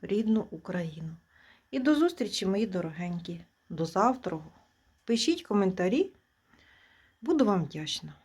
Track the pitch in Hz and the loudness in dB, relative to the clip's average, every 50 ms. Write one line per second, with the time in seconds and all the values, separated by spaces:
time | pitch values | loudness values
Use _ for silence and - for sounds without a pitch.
0 | - - 196 214 220 214 220 220 - - - 160 - - 180 180 170 160 156 160 | -6 -2 0 0 2 2 2 2 0 -2 -8 -12 -10 -6 -4 -4 -4 -6 -8 -10
1 | 160 160 165 - _ _ _ _ _ - - _ _ - - 269 254 294 302 294 | -10 -10 -12 -14 _ _ _ _ _ -20 -20 _ _ -8 -4 0 4 4 4 6
2 | 320 349 349 - 247 202 - - 196 185 196 202 226 196 185 180 165 160 151 165 | 4 2 2 0 -4 -4 -4 -2 0 0 0 0 0 0 -2 -2 -4 -4 -6 -6
3 | 175 175 175 175 170 - 170 170 - _ _ _ _ - 170 160 165 165 - 190 | -6 -6 -6 -6 -6 -8 -10 -12 -12 _ _ _ _ -10 -6 -4 -4 -2 2 2
4 | 214 247 254 262 - 180 170 156 156 - - _ _ _ _ _ _ _ _ _ | 4 4 2 0 -4 -6 -6 -6 -8 -12 -20 _ _ _ _ _ _ _ _ _
5 | _ - 233 226 - 320 339 330 - - 208 202 196 190 185 185 180 185 220 302 | _ 0 0 0 2 2 0 -2 -2 0 2 2 2 2 2 0 0 2 2 2
6 | 403 392 - _ _ _ _ _ _ _ _ _ _ _ _ _ _ _ _ _ | 0 0 -4 _ _ _ _ _ _ _ _ _ _ _ _ _ _ _ _ _
7 | _ _ _ _ 220 302 339 294 254 208 202 185 156 139 - 151 156 151 - - | _ _ _ _ -2 2 4 4 6 4 4 2 0 -2 -4 -8 -8 -8 -8 -8
8 | 160 151 - - | -8 -12 -16 -18